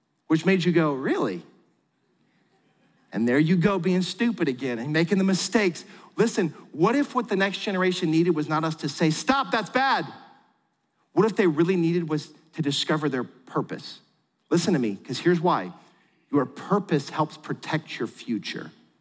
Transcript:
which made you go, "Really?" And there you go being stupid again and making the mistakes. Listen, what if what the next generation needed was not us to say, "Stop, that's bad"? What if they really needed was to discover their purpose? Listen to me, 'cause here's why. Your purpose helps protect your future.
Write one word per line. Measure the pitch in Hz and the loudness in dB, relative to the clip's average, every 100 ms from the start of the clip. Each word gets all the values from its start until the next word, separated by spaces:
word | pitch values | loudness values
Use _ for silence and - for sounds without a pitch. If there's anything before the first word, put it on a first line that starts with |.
| _ _ - | _ _ -2
which | 160 175 | 0 2
made | 190 | 2
you | 165 | 2
go, | 170 156 | 2 0
"Really?" | 135 156 381 117 90 - _ _ _ _ _ _ _ _ _ _ _ _ _ _ _ _ | -2 -2 -2 -2 -6 -12 _ _ _ _ _ _ _ _ _ _ _ _ _ _ _ _
And | 101 120 | -2 2
there | 131 | 4
you | 156 185 | 4 4
go | 180 196 | 2 2
being | 170 180 | 2 0
stupid | 180 - 233 208 160 | 0 -2 -2 0 -2
again | 123 131 117 | -2 -4 -4
and | 131 | -2
making | 151 165 196 | 0 2 2
the | 190 | 2
mistakes. | 180 - 233 202 160 - - - - | 0 0 2 0 -2 -10 -20 -10 0
Listen, | 220 226 170 - - | 0 2 -2 -4 -14
what | 147 180 262 | 0 2 2
if | 285 | 0
what | 247 240 | -2 -2
the | 190 | 0
next | 196 190 | 0 -2
generation | - 190 185 180 175 | -4 0 0 0 2
needed | 160 175 156 | 2 2 0
was | 147 | 0
not | 156 | -2
us | 160 160 | -2 -4
to | 139 | -6
say, | - 165 | 0 0
"Stop, | 156 - 269 208 | 2 0 0 0
that's | 226 185 | -2 0
bad"? | 254 269 214 147 - - - _ _ _ _ _ _ _ | 0 2 0 -2 -12 -20 -20 _ _ _ _ _ _ _
What | - 214 | 2 2
if | 196 | 4
they | 190 | 2
really | 151 170 190 | 4 2 2
needed | 165 175 165 | 2 0 0
was | 151 - - _ | -4 -6 -16 _
to | - | -4
discover | 143 143 - 156 147 | -2 -2 -2 0 0
their | 127 120 | -2 -4
purpose? | - - 151 117 - - - _ _ _ _ _ | -10 -8 -6 -6 -10 -12 -18 _ _ _ _ _
Listen | 170 190 | 0 2
to | 165 | 0
me, | 117 98 | 0 -4
'cause | - 127 | -8 0
here's | 170 175 | 2 4
why. | 175 143 92 - - _ _ _ _ | 2 0 -2 -12 -20 _ _ _ _
Your | 143 127 | 0 0
purpose | - - 202 196 156 - | -6 -2 -2 0 -2 -2
helps | - 156 - | -4 -4 -6
protect | - 135 - 156 - - | -12 -10 -4 -6 -6 -8
your | 113 | -8
future. | - - 107 - - - - _ _ | -8 -6 -6 -6 -10 -14 -18 _ _